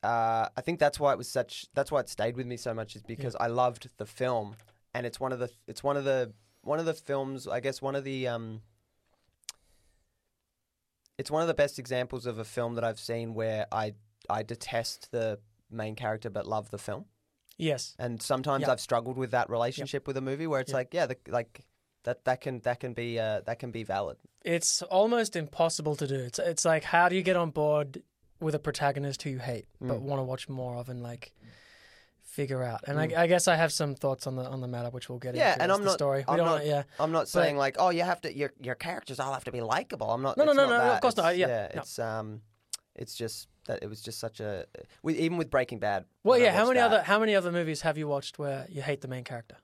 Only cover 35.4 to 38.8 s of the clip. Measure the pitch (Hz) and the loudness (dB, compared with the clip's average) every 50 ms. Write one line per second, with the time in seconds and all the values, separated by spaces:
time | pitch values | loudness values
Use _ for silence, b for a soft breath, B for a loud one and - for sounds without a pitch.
35.4 | 302 220 170 113 165 185 196 202 202 196 185 - 147 139 139 139 135 131 143 170 | 4 4 4 4 4 2 2 4 4 2 2 4 2 2 2 2 2 2 2 4
36.4 | 170 165 165 156 147 151 147 143 139 B B B 147 160 160 165 147 - - 175 | 4 4 4 2 2 2 0 0 0 B B B 0 2 2 0 0 2 2 4
37.4 | 170 147 143 143 139 135 135 - 175 185 175 170 170 180 180 175 - 156 - 131 | 4 4 4 2 2 0 2 4 2 4 4 2 2 0 0 -2 -4 -8 -4 -2
38.4 | 143 135 _ _ 131 123 127 _ | -4 -4 _ _ -8 -8 -6 _